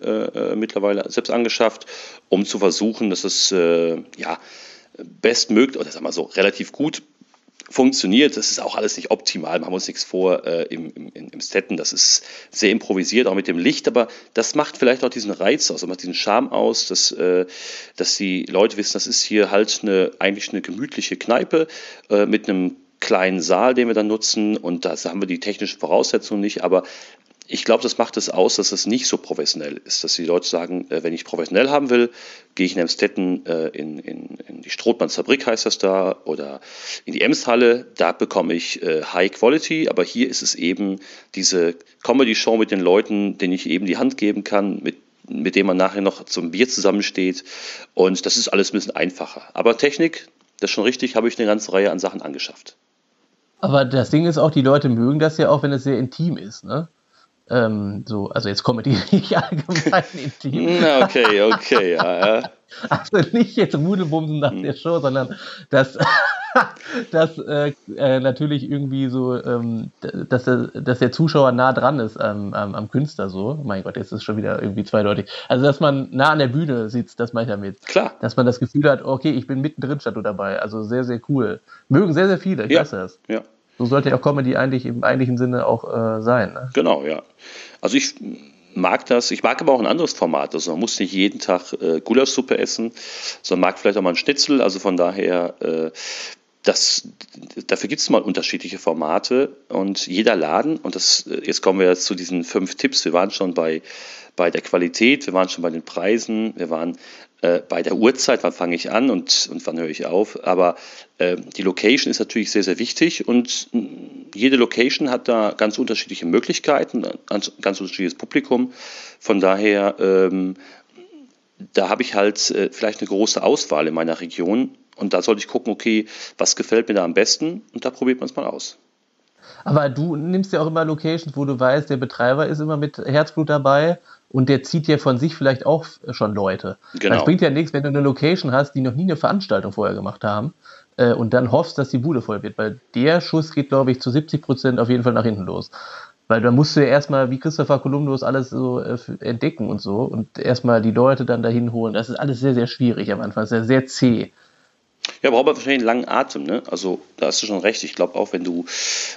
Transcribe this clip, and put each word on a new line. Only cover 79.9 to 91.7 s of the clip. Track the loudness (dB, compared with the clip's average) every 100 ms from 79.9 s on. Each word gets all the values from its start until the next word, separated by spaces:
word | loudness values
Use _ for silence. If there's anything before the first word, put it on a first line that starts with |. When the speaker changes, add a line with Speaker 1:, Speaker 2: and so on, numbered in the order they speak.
| -4
Speaker 2:
statt | -4 -4
nur |
dabei. | -4 -4 -4 -4
Also | -4 -6
sehr, | -4 -2
sehr | -2 -4 -2
cool. | 0 0 -4 _ -14 2
Mögen | 4 4
sehr, | 4 4
sehr | 2
viele, | 0 -2 2
ich |
Speaker 1:
Ja. | 2
Speaker 2:
weiß | 2
das. | -4 -8 -10 -6
Speaker 1:
Ja. | -6 -6 _ _ -4
Speaker 2:
So | 2
sollte | 2 4
ja | 2
auch |
Comedy | 2 2 0 0
eigentlich | 0 0 -2
im | -2
eigentlichen | 0 2 2 2
Sinne | 0 0 0
auch, | 0 -2
äh, | -2 -2 0
sein, | 2 2 0
ne? | -4 -4 0
Speaker 1:
Genau, | 2 2
ja. | 0 -6 -8 _ -20 -20 -20 -6
Also | 0 0
ich | 0 -6 -14 -14 -18 _ _ -2
mag | 0 0 2
das, | 0 2
ich | 0
mag | 0 0
aber | 2
auch | 2
ein | 2
anderes | 2 0
Format. | 0 0 0 -2
Also | -4 -4
man | -4
muss | -4 -2
nicht | -4
jeden | 0 0 0
Tag, | -2 -2 -2